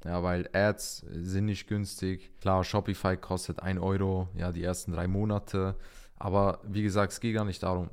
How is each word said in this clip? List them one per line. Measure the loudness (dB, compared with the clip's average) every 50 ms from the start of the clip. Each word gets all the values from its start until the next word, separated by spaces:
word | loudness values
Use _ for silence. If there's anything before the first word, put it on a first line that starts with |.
| -6
Ja, | -4 -2 0
weil | 2 2 2 0 0 0
Ads | 2 4 4 4 4 2 -4 -8 -10 -10 -12 -10 -8
sind | -6 -4 -2 0 0 2
nicht | 0 0 -2 -4 -2
günstig. | -2 -2 -2 -4 -4 -4 -2 -2 -2 -4 -6 -14 -10 -4
Klar, | 0 2 4 4 4
Shopify | 2 2 0 0 0 -2 0 2 0 0
kostet | 0 0 -2 -4 -2 -2 -4 -6 -4
ein | -2 -2 -2 0
Euro, | 2 2 2 2 2 2 2 0 -2 -2 -4
ja, | -4 -2 -2
die | -2 -2 -2
ersten | -2 -2 -2 -4 -4
drei | -2 -2 0 0
Monate. | 2 2 2 2 2 0 -2 -2 0 0 0 0 -2 -4 -6 -10 -16 -18 -20 -18 -12 -8
Aber | -2 2 4 6 6 6 4 0 -4 -4
wie | -2 0 2
gesagt, | 2 4 4 2 2 0
es | -2
geht | -2 0 0
gar | 0 0
nicht | 0 -2 -2 -2
darum, | 0 0 0 -2 -4